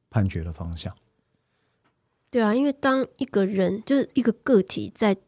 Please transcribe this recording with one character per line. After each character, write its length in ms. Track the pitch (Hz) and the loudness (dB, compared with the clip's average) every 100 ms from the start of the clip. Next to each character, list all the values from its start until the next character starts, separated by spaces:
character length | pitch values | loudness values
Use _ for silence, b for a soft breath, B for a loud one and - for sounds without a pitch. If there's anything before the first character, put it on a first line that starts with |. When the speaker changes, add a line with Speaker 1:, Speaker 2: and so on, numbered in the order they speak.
| _ | _
Speaker 1:
判 180 | 110 98 | -2 -2
决 140 | 85 | -4
的 80 | 82 | -10
方 220 | 80 85 85 | -10 -10 -10
向。 160 | 82 - _ _ _ _ _ _ _ _ _ _ _ _ _ | -12 -16 _ _ _ _ _ _ _ _ _ _ _ _ _
Speaker 2:
对 100 | 240 | 0
啊， 140 | 214 | 2
因 100 | 240 | 2
为 80 | 285 | 0
当 320 | 277 269 262 - - | 0 0 0 -2 -6
一 60 | |
个 200 | 262 202 | -2 0
人， 380 | 190 196 180 202 | 0 0 -2 -2
就 120 | - 277 | 0 0
是 120 | - | 0
一 80 | - | 0
个 80 | 233 | 0
个 300 | - - 220 | -2 2 2
体 280 | 190 - 104 | 2 -6 -10
在 220 | - 214 190 | -2 -2 -2